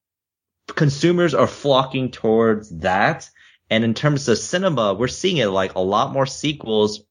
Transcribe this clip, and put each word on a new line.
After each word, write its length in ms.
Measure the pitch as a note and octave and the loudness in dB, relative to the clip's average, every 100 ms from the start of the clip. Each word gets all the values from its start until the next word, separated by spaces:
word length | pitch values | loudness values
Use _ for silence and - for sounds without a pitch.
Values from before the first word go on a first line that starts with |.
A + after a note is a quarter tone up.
| _ _ _ _ _ _ - | _ _ _ _ _ _ -10
consumers 680 | - D3+ C#3 E3+ F3 E3+ | -2 0 2 2 2 2
are 120 | C3 A#2 | 2 0
flocking 640 | - C#3+ C3 C3 C3 B2 | 0 0 2 2 -2 -6
towards 580 | - A2 A2 A2+ G#2 G#2+ E2 | -2 0 2 2 0 -4 -6
that. 500 | F#2 F#2 B2 D#3 - _ - _ - | 0 2 2 0 -10 _ -20 _ -4
And 140 | A2+ | 0
in 100 | A2+ | 0
terms 340 | A2 D3 C#3+ - | 0 0 0 0
of 80 | G#2 | -2
cinema, 560 | - F3+ F#3+ C3 G#2+ | 0 -2 0 0 0
we're 160 | G2 B2+ | 0 -4
seeing 300 | - F#3 E3 | -2 -2 0
it, 80 | G#2 | 0
like, 300 | F#2+ F#2+ F#2 | 0 -2 -2
a 40 | |
lot 320 | F#2 G#2 C3 | 0 0 0
more 140 | C3+ C3 | -2 -2
sequels. 760 | - D3 D3 A2 G#2+ G#2+ G#2 _ | -2 -6 -6 -2 2 2 0 _